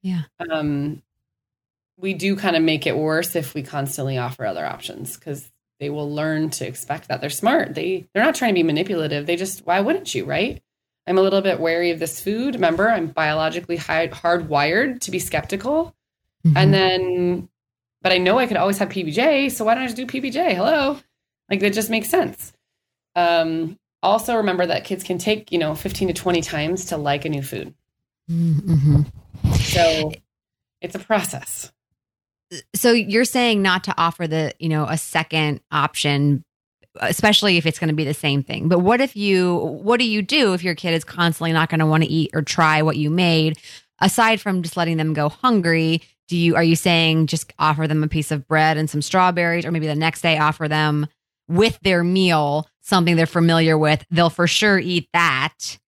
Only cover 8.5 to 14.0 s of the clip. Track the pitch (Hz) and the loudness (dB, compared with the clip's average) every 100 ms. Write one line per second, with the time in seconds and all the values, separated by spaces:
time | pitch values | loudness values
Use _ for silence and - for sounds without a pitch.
8.5 | 185 165 151 190 180 151 147 147 170 190 | 2 2 0 -2 -2 -2 -4 -2 -2 -4
9.5 | - - 185 202 381 - 117 117 147 240 | -8 -2 0 2 -2 -4 -6 -4 -2 -4
10.5 | - _ _ _ _ - 190 190 196 190 | -6 _ _ _ _ -2 2 4 2 0
11.5 | 165 165 165 175 165 160 - 190 220 269 | 0 0 0 0 -2 -6 -6 -6 -4 -4
12.5 | 254 175 165 214 220 165 160 156 156 156 | 0 0 2 2 0 -2 -2 -2 0 -2
13.5 | 170 175 170 151 160 | -4 -6 -8 -2 -2